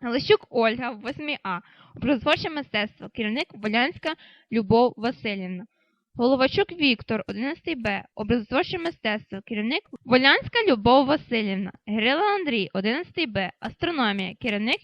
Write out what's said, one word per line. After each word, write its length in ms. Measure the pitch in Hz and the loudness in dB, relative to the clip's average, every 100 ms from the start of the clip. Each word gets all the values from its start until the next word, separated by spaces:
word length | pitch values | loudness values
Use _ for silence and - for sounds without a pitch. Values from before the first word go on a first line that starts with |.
Галищук 460 | 247 254 - 427 - | -4 -2 2 2 2
Ольга, 420 | 254 226 240 240 | 0 0 0 -6
восьмий 460 | 214 233 294 302 285 | -8 -10 -10 -8 -8
А, 160 | 196 175 - _ _ - | -6 -8 -10 _ _ -4
образотворче 540 | 233 262 294 311 381 | 0 0 2 0 0
мистецтво, 600 | 302 269 214 208 - 202 | -6 -6 -4 -4 -8 -12
керівник 340 | - 214 240 330 | -6 -4 -4 -6
Волянська 600 | 208 214 226 277 - 311 - - _ - | -6 -2 0 0 -2 -8 -8 -12 _ -4
Любов 420 | 226 196 226 247 233 | -2 4 4 4 2
Васильівна. 680 | 233 - 220 196 185 180 226 _ _ _ _ - | -6 -4 -6 -6 -6 -8 -12 _ _ _ _ 0
Головачук 560 | 240 269 269 - 403 | 2 4 2 2 0
Віктор, 520 | 349 285 226 - 220 - | 2 2 2 0 -4 -4
одинадцятий 480 | 202 269 339 - 277 | -6 -6 -6 -6 -6
Б, 280 | 220 196 - - | -4 -6 -8 -6
образотворче 640 | 214 240 208 262 359 370 | -2 -2 0 -2 -2 -4
мистецтво, 640 | 339 - 220 214 - 190 - | -6 -4 -4 -4 -6 -14 -8
керівник 380 | 208 220 330 - - - | -4 -2 -4 -6 -12 2
Волянська 540 | 254 277 370 - 466 415 | 4 6 4 2 0 4
Любов 380 | 233 220 269 269 | 4 6 6 4
Васильівна. 680 | 294 - 226 208 190 190 - - | 0 -2 -2 -2 -2 -4 -8 -4
Грила 480 | 214 226 302 415 403 | 0 2 2 2 0
Андрій, 340 | 302 233 185 | 0 -2 -2
одинадцятий 520 | 190 202 269 359 - 294 | -2 -2 -2 -4 -6 -4
Б, 260 | 202 180 - | -4 -6 -6
астрономія, 760 | 226 - 349 320 220 196 185 220 | -12 -6 -4 0 0 0 -4 -6
керівник 360 | 247 208 220 381 | -4 -2 -2 -4